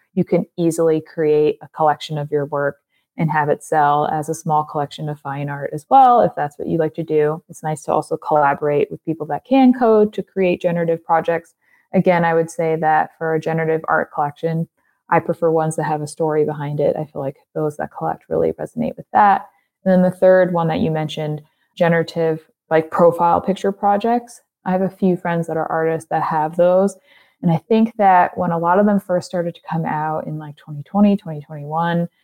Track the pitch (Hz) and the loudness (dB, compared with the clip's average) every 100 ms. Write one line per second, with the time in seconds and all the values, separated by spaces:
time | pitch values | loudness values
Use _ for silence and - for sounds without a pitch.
0 | _ 185 175 175 - - 170 165 165 160 | _ -2 0 0 -2 -2 0 2 2 0
1 | 156 - 156 151 151 147 147 - 156 147 | -2 -2 2 2 2 0 -8 -2 0 0
2 | - 151 147 147 143 147 143 143 _ _ | -4 -8 -4 -4 -4 -4 -4 -6 _ _
3 | _ - 160 151 147 - - 156 147 147 | _ -4 -2 0 0 -2 0 2 2 2
4 | 151 156 151 156 - 151 156 156 143 - | 0 -4 -6 -8 -2 -2 -2 -4 -6 -8
5 | 151 147 143 139 143 143 143 151 - 262 | -10 -8 -8 -8 -6 -6 -8 -8 2 6
6 | 262 240 180 - 147 - - 165 156 156 | 6 6 2 0 -8 -6 -4 -2 -2 -4
7 | 160 156 151 156 - 170 160 156 - 160 | -2 0 0 -2 -10 -12 -8 -6 -2 -2
8 | 156 156 - 151 143 143 147 147 - 156 | 0 -6 -2 2 2 0 -2 0 -2 -6
9 | - 160 151 151 - 269 262 254 240 220 | -8 -8 -6 -8 0 4 4 4 4 4
10 | 214 214 190 - 185 175 180 170 165 165 | 2 -2 -10 -2 0 0 -2 -2 -2 -2
11 | - 165 160 165 - _ _ _ _ 190 | 0 0 0 -4 -4 _ _ _ _ 0
12 | 180 175 170 165 165 - 165 160 160 156 | 2 2 2 0 -2 -2 -2 0 2 2
13 | 160 - 160 160 160 160 160 160 160 160 | 0 -4 -4 -4 -2 -4 -2 -2 0 -2
14 | 156 - 147 - 165 165 165 _ _ _ | -2 -4 -6 -4 -4 -4 -6 _ _ _
15 | - 165 165 170 165 160 160 156 151 151 | -2 -2 -2 -2 0 0 -2 -4 -4 -4
16 | 147 - 160 151 151 151 147 147 143 - | -6 -6 -2 0 -2 -4 -6 -2 -2 -2
17 | 151 - 139 - _ - 156 147 156 - | -6 -8 -10 -10 _ -6 -6 -6 -10 -8
18 | 160 160 - 165 165 - - - - - | -8 -8 -6 -2 -2 -4 -10 -6 -6 -8
19 | - - 208 190 - _ _ _ 190 185 | -4 2 4 2 -2 _ _ _ 0 2
20 | 180 180 185 185 180 170 165 160 160 156 | 2 2 4 6 4 0 -2 -2 -2 -2
21 | 156 156 151 151 - _ _ - 170 170 | -6 -6 -8 -8 -12 _ _ -2 2 2
22 | 165 - 165 160 - _ - 160 160 - | 0 -2 -2 -2 -8 _ -2 0 0 2
23 | 170 170 175 175 - 190 196 196 202 202 | 4 4 2 2 0 -4 -2 -2 0 0
24 | 226 240 240 - _ _ - 185 185 - | 0 -2 -4 -20 _ _ -4 -2 -2 0
25 | 190 175 175 170 165 160 156 160 160 160 | 0 0 -2 -4 -4 -4 -2 -2 -2 -2
26 | - 160 151 160 156 170 175 185 196 196 | -4 -4 -2 -2 -2 2 4 4 2 -2
27 | _ _ _ _ 175 165 - 220 226 - | _ _ _ _ 0 0 2 2 2 2
28 | 196 180 175 - 180 170 170 180 208 202 | 4 6 4 0 -4 -2 2 4 4 2
29 | - 180 - 180 170 170 - 165 156 151 | 0 -4 -2 -6 -6 -8 -8 -6 -4 -4
30 | 156 156 - 156 151 147 - 147 147 196 | -4 -6 -6 -10 -12 -18 -16 -14 -4 2
31 | 208 202 - 151 147 156 143 156 170 170 | 2 2 -4 -12 -12 -14 -8 -4 -2 -2
32 | 170 _ | -4 _